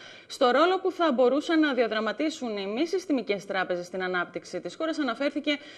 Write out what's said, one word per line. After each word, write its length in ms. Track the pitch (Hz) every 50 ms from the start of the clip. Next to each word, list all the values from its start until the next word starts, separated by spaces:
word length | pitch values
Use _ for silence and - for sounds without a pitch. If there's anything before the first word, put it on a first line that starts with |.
| - - - - -
Στο 180 | - - - 262
ρόλο 340 | 247 240 277 320 370 381 370
που 100 | 370 370
θα 200 | - - 339 311 240
μπορούσε 420 | 247 254 247 269 302 294 - 330
να 180 | 311 311 294 254
διαδραματίσουν 840 | 240 233 202 220 214 220 214 208 - 202 294 - - 247 233 208
οι 100 | 202 190
μη 200 | 196 214 247 339
συστημικές 580 | 339 392 370 - - 294 240 - - 202 185 -
τράπεζες 400 | - 190 190 180 185 180 175 175
στην 180 | - - 185 185
ανάπτυξη 560 | 185 185 180 170 175 - 170 - - - 170
της 160 | 160 175 -
χώρας, 240 | - 320 320 302 302
αναφέρθηκε 580 | 285 247 226 - 277 294 - 302 - 294 294 - - - -